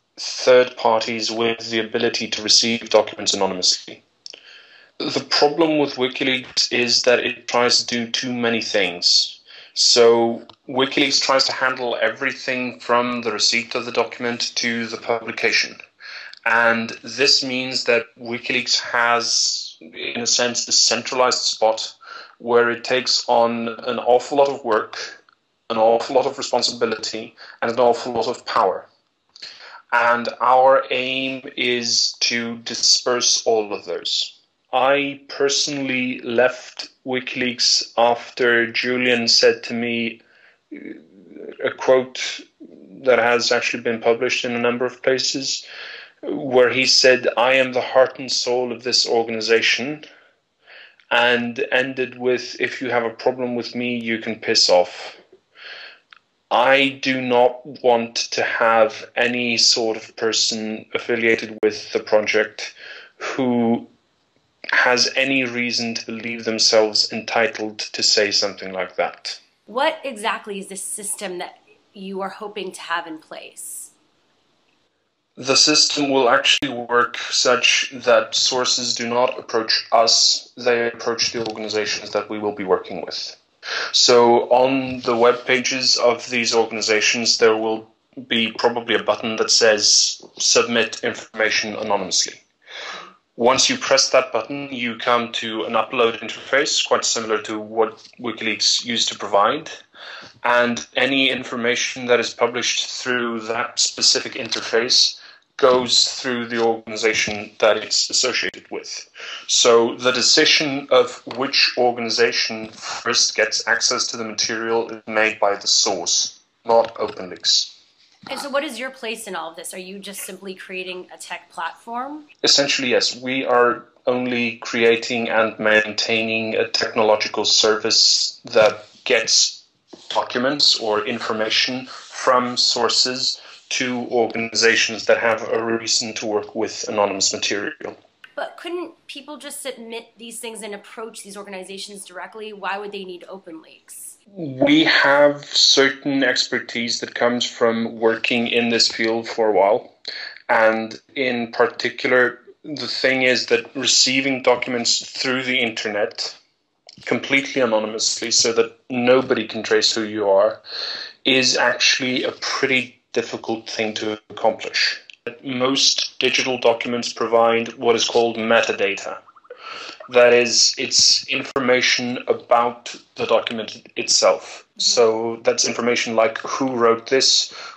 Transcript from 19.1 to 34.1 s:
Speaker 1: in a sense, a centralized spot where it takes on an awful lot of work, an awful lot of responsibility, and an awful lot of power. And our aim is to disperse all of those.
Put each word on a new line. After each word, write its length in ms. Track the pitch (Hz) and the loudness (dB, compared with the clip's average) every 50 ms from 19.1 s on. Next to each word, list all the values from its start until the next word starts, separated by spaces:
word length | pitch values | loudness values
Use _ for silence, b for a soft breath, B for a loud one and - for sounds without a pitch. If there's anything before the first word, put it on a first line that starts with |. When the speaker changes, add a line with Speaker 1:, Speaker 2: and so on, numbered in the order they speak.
| 120 117 113 113 - - - - - - - - - - | 2 2 0 0 -2 0 0 -2 -2 -4 -8 -12 -14 -18
Speaker 1:
in 400 | - 80 - - - - - - | -20 -18 -14 -10 -10 -8 -6 -6
a 60 | 120 113 | -2 0
sense, 400 | - - 123 123 117 - - - | 0 0 0 0 -2 -4 -4 0
a 40 | |
centralized 680 | - - - - 113 117 120 - 135 127 127 123 117 - | 2 2 2 2 2 0 -2 0 4 4 4 4 4 2
spot 520 | - - - - 110 110 110 - - - - B B B B B B B B B | 0 -2 0 2 2 2 2 2 -2 -10 -12 B B B B B B B B B
where 320 | 117 117 120 120 120 120 | -2 2 4 4 6 4
it 140 | 117 117 - | 2 -2 -2
takes 420 | - 127 127 123 - - - - - | -2 0 0 0 0 0 0 0 2
on 400 | 120 120 117 117 117 117 117 117 | 4 4 4 4 2 -2 -4 -6
an 300 | 110 113 - 123 120 113 | -8 -8 -6 -6 -6 -2
awful 400 | 104 117 123 - - - 147 143 | 2 4 4 4 4 2 4 4
lot 120 | 139 139 | 4 4
of 140 | 135 120 - | 2 -2 -2
work, 600 | 120 107 113 123 - - - - - - - _ _ _ _ _ _ _ _ _ - | 0 0 0 0 -2 -10 -12 -12 -12 -14 -18 _ _ _ _ _ _ _ _ _ -6
an 60 | 113 113 | 0 4
awful 380 | 110 113 117 117 - - 139 | 4 4 4 4 2 0 0
lot 120 | 127 131 139 | 2 2 0
of 100 | - - | -2 -6
responsibility, 960 | 123 - - 120 117 - 120 120 123 113 110 - - - - 110 113 120 - B B B B B B | -6 -4 -2 -2 -2 -2 -2 -2 -2 -2 -2 -4 -6 -8 -8 -8 -12 -12 -16 B B B B B B
and 80 | 117 | -4
an 80 | 113 127 | 0 4
awful 340 | 123 120 120 - - 127 120 | 4 4 4 2 0 -6 -4
lot 140 | 113 107 127 | -4 -2 -4
of 180 | 117 - - | -4 -6 -6
power. 420 | - - 120 107 95 85 80 - - _ _ _ _ _ _ _ _ _ B B B B B B B B B B B | -4 0 2 2 2 2 -2 -6 -14 _ _ _ _ _ _ _ _ _ B B B B B B B B B B B
And 380 | 123 120 120 120 120 120 117 113 - - | 0 2 2 2 2 0 0 -4 -6 -2
our 440 | 117 123 127 131 131 131 135 135 - - | 2 4 6 6 8 6 6 4 4 0
aim 580 | 131 127 127 131 131 131 131 131 131 131 - - - - | -4 -4 -2 -2 -4 -4 -4 -4 -6 -8 -10 -12 -6 -4
is 560 | 127 123 123 123 120 117 - - - - - - | -2 0 0 -2 -2 -2 0 0 0 -2 -2 -2
to 380 | - - 120 120 117 117 117 117 | -2 -2 -2 -2 -4 -4 -8 -10
disperse 840 | 113 - 117 - - - - - - 131 123 123 113 - - - - 123 | -10 -10 -6 -2 2 2 2 2 2 0 0 2 2 2 0 0 2 2
all 260 | 113 110 107 101 101 | 2 2 2 -2 -4
of 120 | 92 - | -8 -8
those. 540 | 87 85 87 - - | -6 -6 -6 -4 -4